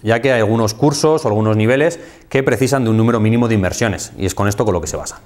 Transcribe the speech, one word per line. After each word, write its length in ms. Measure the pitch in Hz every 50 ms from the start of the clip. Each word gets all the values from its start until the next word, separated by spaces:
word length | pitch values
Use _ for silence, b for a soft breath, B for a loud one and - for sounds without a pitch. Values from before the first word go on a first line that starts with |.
ya 200 | - 107 113 120
que 120 | 117 135 131
hay 60 | 117
algunos 340 | 110 101 113 113 113 104 110
cursos 500 | - 139 151 143 - - 156 156 160 156
o 40 |
algunos 280 | 117 104 107 107 110 107
niveles 440 | 107 107 113 127 135 147 170 165 B B B B B B
que 160 | - - 135 135
precisan 400 | 143 123 107 131 120 139 135 123
de 60 | 110
un 80 | 110
número 220 | 110 110 117 117 113
mínimo 280 | 107 110 113 117 120
de 80 | 113 113
inmersiones, 580 | 104 92 87 - - 120 110 95 - - - -
y 80 | - 95
es 80 | 90 -
con 140 | - 101
esto 180 | 101 101 110 123
con 80 | 107 92
lo 80 | 85
que 60 | 78
se 100 | 78 -
basa. 220 | - - - - - -